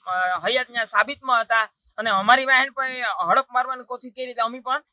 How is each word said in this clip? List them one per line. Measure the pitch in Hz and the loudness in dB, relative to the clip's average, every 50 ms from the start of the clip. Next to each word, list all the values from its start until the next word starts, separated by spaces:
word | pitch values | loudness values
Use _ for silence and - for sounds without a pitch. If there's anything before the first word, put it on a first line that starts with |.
| _ 185 | _ -4
અ, | 185 180 185 185 180 170 160 | -2 0 0 0 -2 -2 -2
હયાતના | 202 240 254 247 247 240 240 226 | -2 -2 -2 -2 -2 -4 -6 -6
સાબિતમાં | 220 - 208 214 233 285 - 269 269 247 233 | -2 0 0 0 0 -2 -8 -2 0 2 2
હતા | 226 _ 233 226 220 - _ _ _ _ _ | 2 _ 0 0 0 -2 _ _ _ _ _
અને | - 220 226 | -6 -2 0
અમારી | 208 190 196 214 247 262 262 | 0 2 6 6 6 6 6
વાહન | 269 269 254 262 277 | 2 2 2 2 0
પણ | 254 269 262 262 254 254 247 214 190 165 180 170 | -4 -6 -6 -6 -4 -4 -4 -4 -2 -2 0 2
હડપ | 196 262 269 _ 247 | 2 2 2 _ -2
મારવાની | 247 247 254 262 247 240 | -2 -2 -2 -6 -10 -10
કોશિશ | _ 254 247 247 254 208 | _ -12 -12 -12 -16 _
કરી, | 254 254 | -10 -10
એટલે | 254 240 233 226 | -10 -4 -4 -4
અમે | 233 240 262 | -4 -4 -8
પણ | 226 254 262 294 294 _ | -6 -4 -4 -4 _ _